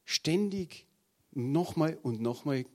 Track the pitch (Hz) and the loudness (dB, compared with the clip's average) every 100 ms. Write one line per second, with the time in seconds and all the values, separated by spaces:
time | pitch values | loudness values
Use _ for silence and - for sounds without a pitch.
0 | - - 156 180 208 196 170 - - _ | -6 -2 2 2 2 -2 -6 -10 -20 _
1 | _ _ _ 135 123 156 170 160 156 160 | _ _ _ -4 0 2 2 2 0 0
2 | 131 110 117 120 143 135 127 | -4 -2 -2 -2 -2 -2 -4